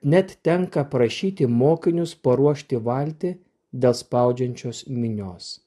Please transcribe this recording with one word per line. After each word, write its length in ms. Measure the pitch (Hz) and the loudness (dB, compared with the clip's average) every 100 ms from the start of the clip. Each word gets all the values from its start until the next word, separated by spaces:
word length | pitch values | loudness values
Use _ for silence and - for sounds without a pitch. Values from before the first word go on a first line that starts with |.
net 360 | 143 175 190 - | 2 2 2 -4
tenka 400 | - 175 180 160 | 0 0 0 -2
prašyti 640 | 139 131 120 - 196 196 131 | -2 2 0 0 -4 0 0
mokinius 680 | 120 135 165 180 170 165 | 4 4 2 2 0 -2
paruošti 680 | - 139 123 143 147 - 120 | -2 0 4 4 2 -4 -4
valtį 560 | 113 127 147 156 180 185 _ _ _ | -2 -2 -4 -4 -6 -8 _ _ _
dėl 220 | 127 123 | 0 2
spaudžiančios 920 | 120 - 123 123 123 127 123 123 113 - | 2 0 0 2 0 -4 -6 -10 -10 -8
minios. 720 | 123 117 107 95 87 - - | -4 -4 -4 -8 -12 -16 -18